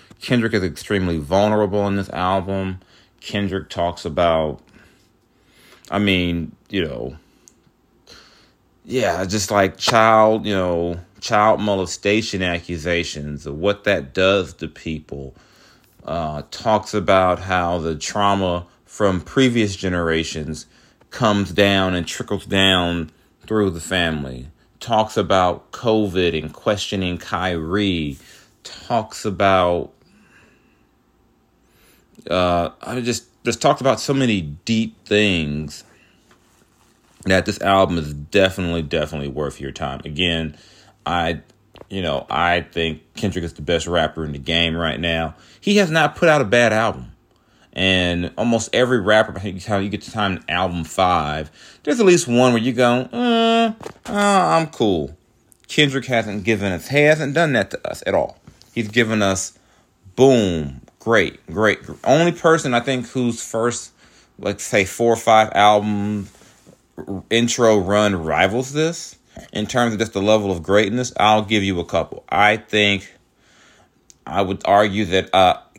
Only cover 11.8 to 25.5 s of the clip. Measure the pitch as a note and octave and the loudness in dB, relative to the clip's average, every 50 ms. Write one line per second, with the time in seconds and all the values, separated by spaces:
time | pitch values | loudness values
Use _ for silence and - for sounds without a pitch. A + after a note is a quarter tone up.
11.8 | F#2 F2 - - - G2+ G#2 A2 A2 - - F#2 F#2 F2+ E2+ F2 - - F2 D#2+ | -2 -6 -6 -4 -2 0 0 0 -2 -2 -4 -2 -2 -2 -2 -4 -6 -8 -8 -6
12.8 | D2 F2 F2 E2+ E2 - - D2+ D2 D2 D2 C#2+ D2+ D#2 C#2+ D2+ E2+ G2+ G2+ - | -4 -2 -2 -2 -4 -6 -8 -10 -10 -10 -10 -10 -10 -10 -8 -2 -2 -2 -2 -2
13.8 | - G#2 G2 E2 C#2 C2+ - F#2+ F#2 F#2+ G2 G2+ F2+ - - - D#2+ D#2 - - | 0 -2 -2 -2 -2 -6 -2 0 2 2 2 2 0 -4 -10 -12 -12 -12 -12 -12
14.8 | - E2+ D#2 D2+ - - - C#2 C2+ C2+ - - _ _ _ _ _ _ _ _ | -10 -8 -8 -8 -10 -12 -12 -12 -12 -14 -16 -20 _ _ _ _ _ _ _ _
15.8 | _ _ _ _ - - D#2 E2+ D#2+ D#2 D2+ D2 C#2+ - - - - A#2 A2 G#2 | _ _ _ _ -12 -8 -6 -6 -6 -6 -6 -8 -10 -12 -12 -6 0 2 2 0
16.8 | G2 - - G#2 F2+ G2+ G2 F#2+ F#2 F#2 F2+ F2 F#2 F#2+ F#2 F2+ F2 E2+ F2 F2 | 0 -2 -4 -2 2 4 4 4 4 4 2 0 -2 -2 -2 0 0 0 -2 -2
17.8 | D#2 E2 D#2+ D2 - - - G#2+ G2+ G2+ G2+ G2 F#2+ F2+ F2 F2 F2 - _ _ | -2 -4 -4 -6 -6 -6 -2 0 2 2 2 2 0 -2 -2 -4 -6 -10 _ _
18.8 | _ _ - - G#2+ G2 F#2 F2+ E2 - - C#3 C3 B2+ A#2+ A#2 G#2+ G2+ F#2+ - | _ _ -6 -2 0 0 0 0 -4 -2 2 2 2 4 4 2 0 0 -2 -4
19.8 | F#2+ F#2 F2+ F2 E2+ E2 D#2+ E2 E2 - - D#2+ D2+ D2 D#2 C#2+ - _ _ _ | -4 -2 -2 0 0 0 0 -2 -2 -4 -6 -8 -8 -8 -10 -10 -12 _ _ _
20.8 | _ _ _ _ _ - - - B2 A2 G#2 G3+ G3+ F2 F2+ G2+ G2+ G2+ G2 F#2+ | _ _ _ _ _ -14 -6 0 0 2 2 0 -2 -2 2 2 2 4 4 2
21.8 | F#2+ F#2+ F2+ F2 E2 - - - - - G#2 F#2+ - - G2 G2 F#2+ F#2+ F#2 F2+ | 0 0 -2 -4 -4 -6 -8 -10 -8 -6 -6 -8 -6 -2 0 2 4 4 4 2
22.8 | F2 F2 F2 E2+ D#2+ D#2 _ _ _ _ _ _ - - A2 G#2+ G#2 F#2 E2+ E2 | 2 0 -2 -4 -6 -8 _ _ _ _ _ _ -8 -4 0 0 0 0 -2 -6
23.8 | - - F#2 F2+ F2 E2 D#2+ D2+ C#2+ C2 B1+ B1+ B1+ C#2+ - _ _ _ _ - | -8 -4 -2 0 0 0 -2 -4 -6 -8 -10 -12 -14 -16 -20 _ _ _ _ -12
24.8 | - - A#2 G#2+ A2 - - A#2 G#2 E2+ G2 F#2+ F#2 F2+ | -6 -2 0 0 0 0 -2 -2 0 2 2 2 2 2